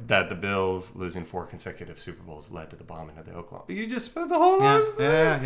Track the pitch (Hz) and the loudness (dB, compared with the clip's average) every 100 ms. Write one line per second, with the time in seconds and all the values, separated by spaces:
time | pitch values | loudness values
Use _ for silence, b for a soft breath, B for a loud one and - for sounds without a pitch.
0 | 117 101 87 90 98 98 95 92 - 92 | 2 2 2 -2 -2 0 0 -2 -6 -8
1 | 90 87 85 90 82 85 92 87 85 78 | -8 -6 -8 -10 -10 -12 -12 -12 -14 -14
2 | 90 82 87 76 76 85 78 - 82 82 | -14 -14 -16 -16 -14 -14 -14 -16 -16 -14
3 | 78 78 82 87 - - - 190 226 247 | -14 -16 -16 -14 -14 -14 -10 -8 -6 -6
4 | - 330 330 330 359 392 415 440 440 427 | -8 -6 0 4 6 8 6 6 4 0
5 | 440 - - 139 | 2 4 4 2